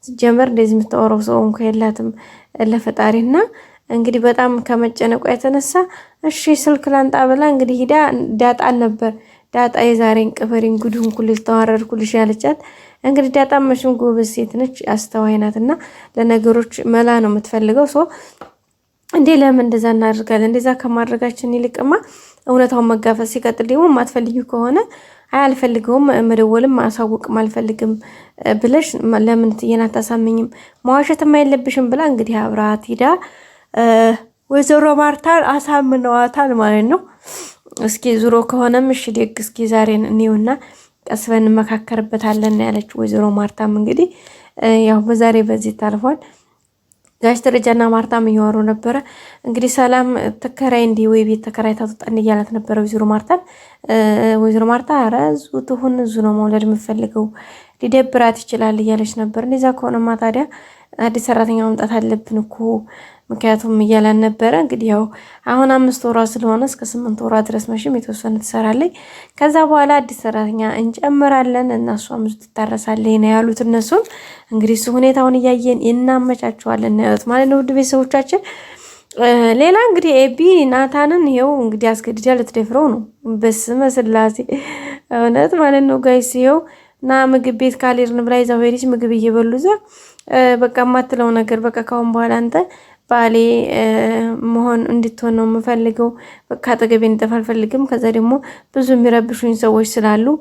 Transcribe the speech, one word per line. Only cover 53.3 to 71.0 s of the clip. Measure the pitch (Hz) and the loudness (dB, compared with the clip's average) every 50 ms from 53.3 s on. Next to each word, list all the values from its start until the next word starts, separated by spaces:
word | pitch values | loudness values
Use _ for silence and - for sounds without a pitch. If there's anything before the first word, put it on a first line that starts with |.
| 339 359 359 - - - - - - _ - | -4 -4 -4 -10 -20 -20 -20 -20 -20 _ -6
እ፣ | - 220 226 214 214 208 214 - 220 220 | -2 0 2 2 2 2 2 2 2 2
ወይዘሮ | 220 220 220 214 220 220 | 2 2 2 2 2 2
ማርታ | 226 240 247 240 - 302 285 | 0 0 -2 -2 -2 0 0
"ኧረ | 247 220 233 - - 302 | 0 0 0 0 0 0
እዙ | 302 285 277 - - 262 262 | -2 -4 -6 -8 -10 -10 -6
ትሁን፣ | - 262 247 254 262 254 254 | -6 -6 -4 -2 -2 -2 -2
እዙ | 247 226 220 226 | -2 -4 -2 -2
ነው | 214 214 208 | 0 0 0
መውለድ | 214 214 208 214 214 214 | 0 0 0 0 0 0
የምፈልገው፣ | 214 214 214 - - 220 220 226 214 220 220 214 214 214 - - - - - - _ _ _ | 0 -2 -2 -4 -6 -6 -6 -6 -6 -4 -6 -6 -6 -8 -14 -20 -20 -20 -20 -20 _ _ _
ሊደብራት | - 233 226 262 262 262 262 247 240 226 220 226 | -4 0 2 2 2 2 2 2 2 2 0 -2
ይችላል" | - - - 220 226 220 214 214 | -8 -8 -4 -2 -2 -2 0 0
እያለች | 214 220 220 220 220 214 - | 0 0 0 -2 -2 -4 -4
ነበር። | 226 220 214 214 226 233 | -6 -8 -6 -6 -6 -4
"እንደዛ | 247 262 262 262 262 | -4 -2 0 0 0
ከሆነማ | 262 262 262 247 240 233 226 233 226 | 0 -2 -4 -4 -2 -2 0 -2 -2
ታዲያ | 220 233 226 220 247 302 311 - - - - - _ _ _ - - | -2 -2 -2 -2 -2 -4 -4 -8 -20 -20 -20 -20 _ _ _ -8 -4
አዲስ | 220 226 226 240 220 | -4 -2 -2 -4 -2
ሰራተኛ | - 240 226 226 220 226 226 | -2 0 0 0 0 0 -2
መምጣት | 220 220 220 - - 214 | 0 -2 -2 -2 -2 -2
አለብን | 226 226 214 226 220 214 220 - 220 214 | -2 -2 -2 -2 -4 -4 -6 -6 -6 -6
እኮ፣ | 214 214 - - 226 226 226 220 220 - - - - - - _ _ | -6 -6 -8 -6 -4 -4 -4 -4 -6 -10 -20 -20 -20 -20 -20 _ _
ምክንያቱም" | _ 233 220 - 226 220 220 220 226 220 214 | _ -10 -4 0 0 0 0 0 -2 0 0
እያላን | 214 208 220 220 214 214 220 220 | 2 4 4 4 4 4 4 2
ነበረ። | 220 220 220 220 226 226 269 330 | 2 0 0 0 0 0 2 2
እንግዲህ | 320 254 254 226 226 226 | 0 -2 -4 -4 -2 0
ያው | 208 208 220 214 - - - - - - _ | 0 0 -2 -4 -8 -18 -20 -20 -20 -14 _
አሁን | - 240 254 269 269 | -2 0 2 2 4
አምስት | 262 262 262 254 254 - - | 4 4 2 2 0 -2 -4
ወሯ | 233 233 226 226 | -2 0 0 0
ስለሆነ | 220 226 240 233 226 220 226 254 | 0 -2 -4 -2 0 0 0 -2
እስከ | 269 269 - - | -4 -6 -10 -12
ስምንት | 226 - 240 240 233 214 214 | -12 -10 -8 -6 -6 -6 -6
ወሯ | 233 226 226 220 | -4 -2 0 0
ድረስ | 214 220 220 220 214 | -2 -2 -6 -8 -6
መቼም | - 226 220 214 285 269 | -6 -8 -6 -4 -4 -4
የተወሰነ | 233 233 - 214 214 - 226 220 220 | -4 -4 -8 -12 -8 -6 -6 -6 -6
ትሰራለች። | 214 - - 226 220 214 220 254 311 349 - - - - - - - _ _ | -6 -6 -6 -4 -2 -2 0 0 -2 -2 -4 -8 -20 -20 -20 -20 -20 _ _
ከዛ | - 285 302 294 320 | 0 0 2 4 4
በኋላ | 320 294 302 294 285 285 294 | 2 4 4 2 4 4 2
አዲስ | 285 277 - 240 - | 2 0 -2 -12 -8
ሰራተኛ | - 226 220 220 214 214 214 220 220 214 - - | -6 -6 -4 -2 -4 -4 -4 -4 -4 -4 -2 -2
እንጨምራለን | 226 226 226 - | -4 -4 -4 -4